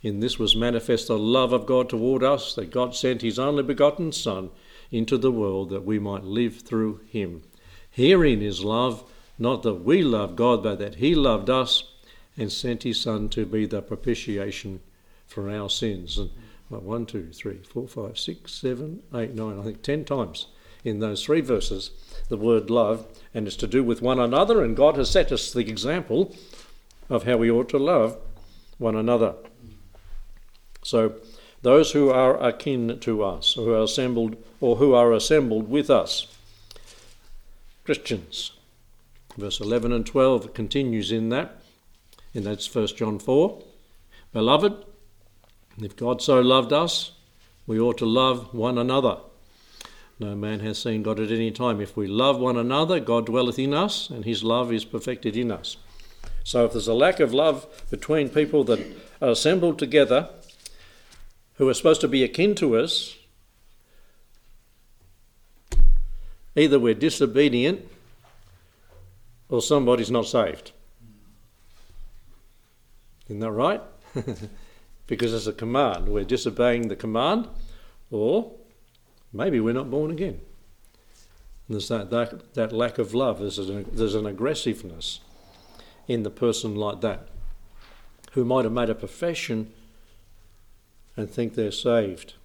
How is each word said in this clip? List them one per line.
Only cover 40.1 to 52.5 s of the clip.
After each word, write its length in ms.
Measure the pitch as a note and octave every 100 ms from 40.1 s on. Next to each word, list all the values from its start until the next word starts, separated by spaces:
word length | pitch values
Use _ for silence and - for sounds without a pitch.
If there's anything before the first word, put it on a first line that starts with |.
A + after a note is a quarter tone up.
| C#3 C3 B2+ G#2+
continues 560 | - G#2+ C#3 C3+ A2+ F#2+
in 180 | A2+ A2+
that, 300 | B2+ E3+ - - _ _ _ _ - -
and 100 | A#2+
that's 240 | G2+ G#2 -
First 280 | B2 G#2 -
John 220 | A2 G#2
four. 460 | - C3 F#3+ - - - _ - _ - -
"Beloved, 520 | A2+ A2+ D3 G3+ G#3 - - - _ _ _ _ _ _ -
if 140 | G#2 -
God 260 | A#2+ B2
so 180 | - B2+
loved 320 | B2 C3 A#2+
us, 380 | D3 E3+ - - - _ _ _ _ -
we 140 | A2
ought 180 | A#2+ A#2
to 80 | A2+
love 480 | A#2+ C3 B2 A2+
one 240 | A#2+ A#2 B2
another. 400 | B2 C3 B2 F#2 - - - _ _ - - - - _
No 160 | G#2 G2+
man 240 | G#2 G#2+
hath 160 | G#2+ G#2
seen 260 | B2 A2
God 160 | G#2 G#2+
at 140 | G#2+
any 180 | A2+ A2+
time. 300 | G#2 B2 G#2
If 160 | G2+ -
we 100 | G2+
love 320 | G2+ C3 B2+
one 180 | B2+